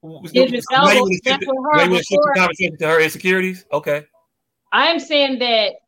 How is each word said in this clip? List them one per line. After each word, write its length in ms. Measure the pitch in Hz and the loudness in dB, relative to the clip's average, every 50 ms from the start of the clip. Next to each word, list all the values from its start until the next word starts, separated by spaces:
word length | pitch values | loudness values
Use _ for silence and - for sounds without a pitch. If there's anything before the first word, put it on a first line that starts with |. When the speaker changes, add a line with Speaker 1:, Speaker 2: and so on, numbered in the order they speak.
| - | -20
Speaker 1:
So, 180 | 160 160 156 - 160 - | -20 -20 -18 -18 -2 2
Speaker 2:
Idris 300 | 247 262 254 240 240 226 - | 2 2 2 0 -8 -6 -2
Speaker 1:
now 120 | 254 262 285 | 0 2 4
you 160 | 294 302 - | 4 4 4
Speaker 2:
Elba 20 | |
Speaker 1:
wanna 120 | - 196 185 | 2 0 -2
shift 100 | 180 _ | -4 _
Speaker 2:
messed 140 | 254 262 - | -2 -2 -2
Speaker 1:
the, 80 | - 269 | -2 -4
Speaker 2:
with 180 | 262 262 262 | -6 -4 -2
her 120 | 294 302 302 | 0 2 2
Speaker 1:
now 60 | - | 2
you 60 | - | 2
wanna 140 | 180 175 156 | 2 0 -2
shift 60 | - | 0
the 80 | 196 - | 0 2
Speaker 2:
before. 160 | - 294 277 | 2 2 2
Speaker 1:
conversation 420 | 190 180 175 160 156 185 170 156 147 | 2 0 0 -2 -4 -6 -6 -4 -4
to 100 | 165 156 | -2 0
her 140 | 160 165 | 2 2
insecurities? 640 | 160 156 - 156 - 185 185 185 185 185 185 180 - _ - | 2 0 -2 -4 -2 0 0 0 0 -4 -6 -10 -10 _ -6
Okay. 320 | 147 147 151 147 147 151 _ _ _ _ _ _ _ _ _ _ _ _ _ | -4 -2 -2 -4 -4 -6 _ _ _ _ _ _ _ _ _ _ _ _ _
Speaker 2:
I 160 | - 220 262 320 | 0 0 2 2
am 80 | 339 330 | 0 -2
saying 400 | 330 - 311 294 277 269 262 240 | -4 -2 0 0 0 0 -2 -4
that 340 | 247 240 233 220 214 196 - - _ | -2 0 0 0 0 -2 -4 -10 _